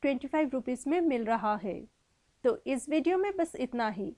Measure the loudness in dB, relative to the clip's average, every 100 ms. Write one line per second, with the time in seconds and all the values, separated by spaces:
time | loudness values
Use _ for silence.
0 | 0 0 0 0 0 0 -2 -4 0 2
1 | 2 2 0 0 0 -2 -4 -6 -10 _
2 | _ _ _ _ 0 2 0 -4 0 2
3 | 4 2 2 0 -2 -2 -4 -2 -2 -2
4 | -8